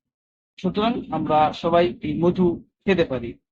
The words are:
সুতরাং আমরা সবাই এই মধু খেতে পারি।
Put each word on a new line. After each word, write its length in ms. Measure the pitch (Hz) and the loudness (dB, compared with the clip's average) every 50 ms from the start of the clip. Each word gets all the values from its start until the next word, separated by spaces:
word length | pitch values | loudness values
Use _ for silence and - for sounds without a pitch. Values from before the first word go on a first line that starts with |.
| _ _ _ _ _ _ _ _ _ _ _ - | _ _ _ _ _ _ _ _ _ _ _ -6
সুতরাং 340 | - 180 - 208 214 233 240 - - - | -4 -4 -2 0 0 0 -2 -2 -6 -6
আমরা 420 | - 156 151 - 151 151 156 151 - | -6 -4 -2 2 2 4 2 2 0
সবাই 320 | - - 170 170 170 175 180 - - | -2 -2 2 2 4 2 2 -2 -6
এই 120 | - 151 151 156 | -6 -6 -2 0
মধু 240 | 165 175 175 185 180 175 165 - - _ _ _ - | 0 2 2 2 2 0 0 -2 -8 _ _ _ -2
খেতে 200 | 202 190 175 165 | 0 0 0 0
পারি। 240 | - 131 123 117 117 - - _ _ | 0 -2 -6 -6 -8 -12 -16 _ _